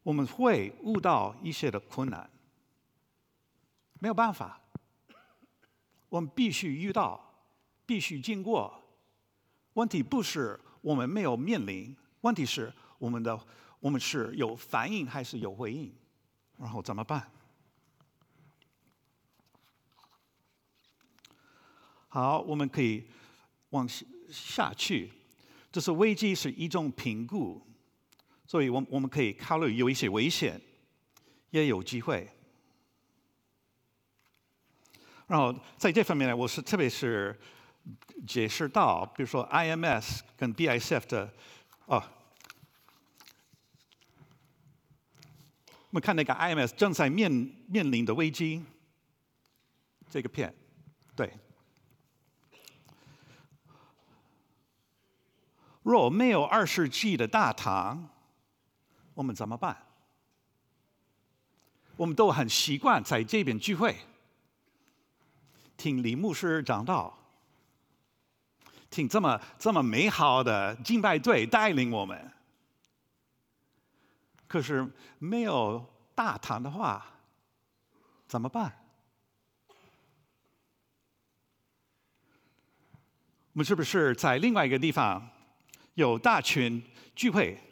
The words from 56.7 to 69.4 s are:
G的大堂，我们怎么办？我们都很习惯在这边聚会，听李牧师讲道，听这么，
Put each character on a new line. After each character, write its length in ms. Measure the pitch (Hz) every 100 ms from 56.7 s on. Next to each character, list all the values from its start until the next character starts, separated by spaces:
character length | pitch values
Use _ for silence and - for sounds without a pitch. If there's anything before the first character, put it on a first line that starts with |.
| - 147
G 260 | - 220 156
的 100 | 110
大 280 | 220 160
堂， 560 | - - 95 92 147 165 _ _ _ _ _ _ _ _ _ _
我 100 | -
们 100 | 135
怎 140 | 107 107
么 80 | 117
办？ 300 | 180 - - _ _ _ _ _ _ _ _ _ _ _ _ _ _ _ _ _ _ _ _ -
我 100 | 170
们 80 |
都 160 | 151 208
很 200 | 143 117
习 280 | - - 165
惯 240 | 269 185
在 220 | 101 123
这 180 | 110 220
边 160 | 196 110
聚 160 | -
会， 220 | 175 220 - - _ _ _ _ _ _ _ _ _ _ _ _ _ _ _ - -
听 260 | 160 131
李 100 | 117
牧 200 | 127 208
师 280 | 156 175 160
讲 220 | 143 110
道， 340 | 120 175 85 - _ _ _ _ _ _ _ _ _ _ _ _ _ _ - - _
听 180 | - 131
这 140 | 214
么， 200 | 170 110